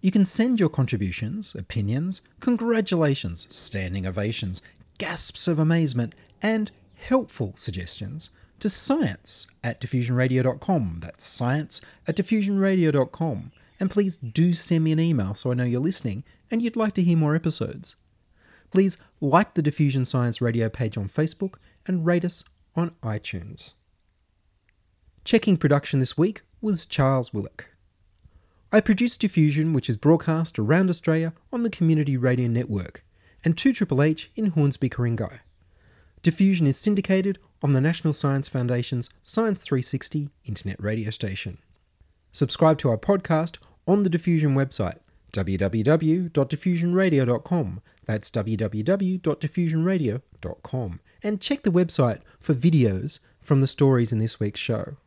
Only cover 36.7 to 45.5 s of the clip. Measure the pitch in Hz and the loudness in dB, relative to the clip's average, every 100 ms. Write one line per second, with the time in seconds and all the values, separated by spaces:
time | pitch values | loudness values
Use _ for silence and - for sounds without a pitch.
36.7 | 135 - 202 190 190 190 190 _ _ 143 | 2 0 0 2 0 0 -4 _ _ 2
37.7 | 131 143 165 160 147 143 139 135 131 123 | 2 2 0 -2 0 0 0 -2 -4 0
38.7 | 123 120 123 117 _ - - 226 196 - | -2 -2 -4 -6 _ -6 -2 0 -2 -2
39.7 | 131 123 135 - 156 143 _ - 104 95 | -2 -2 -6 -4 -6 -6 _ -12 -8 -8
40.7 | 92 101 110 107 110 104 95 - 87 _ | -6 -4 -4 -4 -6 -6 -6 -10 -12 _
41.7 | _ _ _ _ _ _ - 139 - 160 | _ _ _ _ _ _ -4 -4 2 2
42.7 | 156 135 113 - 202 - 160 165 - _ | 4 0 -2 0 0 2 -2 -2 -8 _
43.7 | _ - 202 196 165 175 165 151 135 135 | _ 0 2 2 0 0 2 2 2 -2
44.7 | - 95 - _ _ _ - 92 | -2 -6 -6 _ _ _ -6 -2